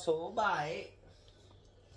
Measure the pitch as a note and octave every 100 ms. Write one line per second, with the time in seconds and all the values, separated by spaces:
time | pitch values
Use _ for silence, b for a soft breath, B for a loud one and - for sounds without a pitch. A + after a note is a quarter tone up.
0 | - D#3+ F3 A3+ G#3 E3 D3 G3 F#3+ -
1 | - - - - - - - - -